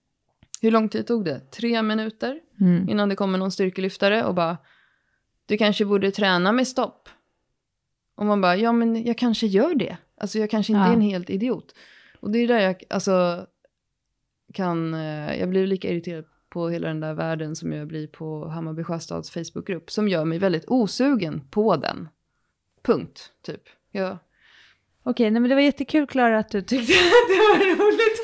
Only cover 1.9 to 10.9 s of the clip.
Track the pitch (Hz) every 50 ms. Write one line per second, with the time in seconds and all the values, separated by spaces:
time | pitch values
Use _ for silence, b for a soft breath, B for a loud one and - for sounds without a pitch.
1.9 | 214 220 220 220 220 _ - 240 277 320 - _ _ - 190 180 175 170 190 175
2.9 | 214 208 208 202 196 - 202 190 185 185 190 196 185 - 196 185 185 190 185 190
3.9 | - - 202 196 208 226 240 - 185 180 170 165 170 160 _ _ _ _ _ _
4.9 | _ _ _ _ _ _ _ _ _ _ _ - 208 208 220 208 202 - 214 202
5.9 | 202 196 196 196 196 - 208 196 185 175 180 196 226 254 254 254 - - 240 -
6.9 | - _ _ - - _ _ _ _ _ _ _ _ _ _ _ _ _ _ _
7.9 | _ _ _ _ _ - 208 208 208 202 185 180 175 190 226 233 233 233 233 233
8.9 | 226 226 226 233 226 - 247 240 220 - 233 214 190 190 247 339 359 262 180 -
9.9 | - - _ _ _ - 208 190 - 214 214 214 - 214 202 - 214 202 196 185